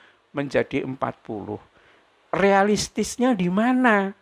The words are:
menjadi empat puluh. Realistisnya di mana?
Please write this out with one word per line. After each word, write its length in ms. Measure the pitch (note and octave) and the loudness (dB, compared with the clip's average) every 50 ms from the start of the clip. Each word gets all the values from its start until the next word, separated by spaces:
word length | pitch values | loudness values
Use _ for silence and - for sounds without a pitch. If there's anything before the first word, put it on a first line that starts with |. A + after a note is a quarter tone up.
| - _ _ _ _ _ - | -20 _ _ _ _ _ -8
menjadi 480 | D3 C#3+ C3+ - B2 A2+ - - C#3+ - | -6 -4 -2 0 0 0 0 -2 -4 -4
empat 320 | C3+ B2+ - C3+ A#2+ - _ _ | -6 -6 -6 -6 -6 -6 _ _
puluh. 400 | - A2+ G#2 F#2+ G2+ G#2 G2 - _ _ _ _ _ _ _ _ _ _ _ _ _ - | -10 -10 -10 -8 -8 -10 -12 -12 _ _ _ _ _ _ _ _ _ _ _ _ _ -2
Realistisnya 1000 | - F#3+ G3 G3 G3 G3 G#3 G#3 G3 - - - - G#3 - - - A#3+ C4 B3+ | 0 2 4 4 4 4 2 2 0 -2 -4 -4 -6 -6 -4 -2 0 0 2 2
di 160 | F3+ F3+ F3 | 2 0 0
mana? 640 | F3+ G#3 A3+ B3 B3+ B3+ B3+ A#3+ G#3+ G3+ G3 G3 G3+ _ | 0 2 2 2 2 2 2 4 4 2 2 -2 -6 _